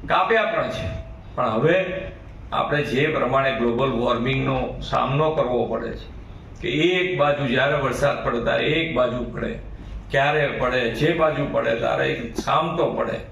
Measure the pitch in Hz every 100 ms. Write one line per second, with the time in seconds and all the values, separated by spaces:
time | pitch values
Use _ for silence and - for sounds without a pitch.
0 | 147 170 190 226 208 214 - - - -
1 | - - - - 123 110 151 180 - -
2 | - - - - - 107 - 147 - 123
3 | 156 123 123 135 135 113 117 117 135 117
4 | 123 120 123 135 131 131 120 - - 120
5 | 120 143 156 143 123 120 113 113 110 -
6 | - - - - - - 117 147 170 185
7 | 175 143 143 143 131 120 139 160 127 120
8 | 143 - 127 120 135 - - 160 160 123
9 | 123 123 - - - - - - - -
10 | - 139 143 151 143 - 127 127 117 -
11 | 151 160 156 143 139 123 117 117 120 131
12 | 139 - 117 - - 156 165 165 139 -
13 | 113 - -